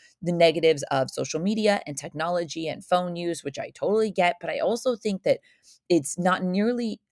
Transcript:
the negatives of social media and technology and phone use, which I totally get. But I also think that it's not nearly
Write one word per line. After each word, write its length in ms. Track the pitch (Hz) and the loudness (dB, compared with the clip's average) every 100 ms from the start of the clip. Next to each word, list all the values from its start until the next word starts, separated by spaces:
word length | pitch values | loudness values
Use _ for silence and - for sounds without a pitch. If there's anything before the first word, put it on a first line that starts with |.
| _ _ | _ _
the 120 | 165 | -2
negatives 500 | 170 170 160 160 147 139 | 4 4 6 4 2 0
of 200 | 135 131 | -2 -2
social 300 | - 135 160 | -4 -4 -2
media 400 | 185 220 208 202 - | -2 2 2 0 -2
and 100 | 139 | -10
technology 720 | 147 147 170 175 170 165 156 | -10 -6 -2 -2 -4 -6 -8
and 180 | - | -8
phone 300 | - 180 180 | 0 0 0
use, 300 | 175 175 165 | -4 -4 -4
which 140 | 143 117 | -6 -8
I 120 | - | -10
totally 400 | - 165 214 220 | -6 -2 0 0
get. 260 | 185 175 - | 2 2 0
But 100 | 160 | -4
I 80 | 160 | -2
also 380 | 175 233 262 233 | 0 0 -2 -2
think 260 | 214 185 | -2 0
that 160 | 151 - _ _ _ _ - | 0 0 _ _ _ _ 2
it's 300 | 170 139 180 | 2 2 -2
not 240 | 180 185 | 0 0
nearly 580 | 185 190 220 247 226 202 _ | 0 0 0 0 -4 -8 _